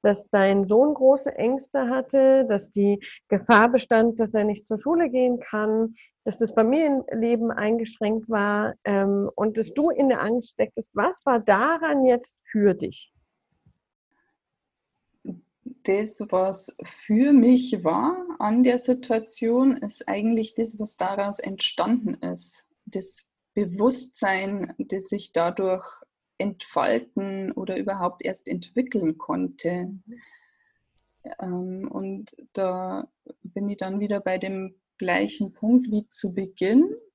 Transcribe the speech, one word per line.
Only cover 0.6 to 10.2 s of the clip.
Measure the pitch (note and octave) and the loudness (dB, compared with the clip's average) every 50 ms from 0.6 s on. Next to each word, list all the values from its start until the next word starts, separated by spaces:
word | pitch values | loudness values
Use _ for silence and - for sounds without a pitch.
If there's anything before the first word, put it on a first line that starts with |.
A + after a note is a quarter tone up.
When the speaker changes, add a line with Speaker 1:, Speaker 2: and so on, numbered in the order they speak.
| G3 | 2
Speaker 1:
Sohn | F#3 G#3 A3+ C4+ D4+ D4+ | 4 4 4 4 4 2
große | C#4+ C4 C4 C#4 C4+ C4+ C#4 - | 4 6 6 6 4 2 -6 -4
Ängste | - G#3 A#3 C4 C#4 C4+ _ - C#4 C4 A#3+ | -2 -2 -2 -2 -2 -6 _ -4 -4 -2 0
hatte, | B3+ C4 C4 C4 - C#4 C4 C4+ C4+ C4+ C4 A3 | -2 -4 -4 2 2 4 6 6 6 6 4 2
dass | G#3 G3 G3 - | 0 -2 -4 -4
die | - G3+ G3+ G3+ G3+ G3+ - - - - _ _ | 0 2 2 2 2 0 -4 -16 -20 -20 _ _
Gefahr | G#3 F#3+ - - A#3+ G#3 A3 A#3+ | -2 -2 4 6 6 6 8 6
bestand, | B3 B3 B3 _ A#3+ A3 A3+ A#3 A3+ A3+ | 4 0 2 _ 2 4 4 2 2 0
dass | A3+ G#3+ A3 | -4 -2 0
er | G#3+ G#3 | 0 0
nicht | G#3+ G#3 G#3 _ | 0 -2 -4 _
zur | - A3 G#3 | -8 -8 -4
Schule | - C#4 E4+ E4+ F4 C4+ | -2 0 0 0 0 0
gehen | A#3+ B3+ B3+ B3 B3 A#3+ | 0 0 2 2 0 -2
kann, | B3 - - G#3+ G#3+ G#3+ G#3+ A3+ A3+ A3+ A3+ _ - _ _ _ _ | -6 -6 -4 -2 -2 0 0 0 0 -2 -4 _ -20 _ _ _ _
dass | A3 G3 - | -8 -4 -4
das | A#3 G#3+ | -4 0
Familienleben | A3 A3+ A3 A3+ C4 D#4 E4 D4 C#4 C4 - - - A3+ A3 A#3 A#3+ A3 A3+ A3+ | 2 2 2 4 4 2 2 2 0 -2 -2 -4 -4 -2 0 0 0 0 0 -2
eingeschränkt | - - G#3 G#3+ A3+ A#3 A3+ A3+ - _ A3 G#3 A3 A3+ A3 A3+ | -2 -2 0 0 0 -2 -2 -6 -6 _ -2 -2 -2 -2 -4 -4
war, | A3+ G#3 G3+ G#3 G#3 G#3 G#3+ G#3+ - _ _ | -2 0 0 0 0 0 -2 -4 -6 _ _
ähm, | G#3 G3+ G3 G3 G3 G3+ G3+ G3+ - - | -2 0 2 2 2 0 0 -2 -4 -4
und | - G#3 A3 G#3+ A3+ | -2 -2 -2 -2 -2
dass | A3 E3 F3 | -6 -4 -2
du | - D4 E4+ | 0 0 0
in | F4+ - C#4+ C4+ | 2 2 2 2
der | B3 - | 2 0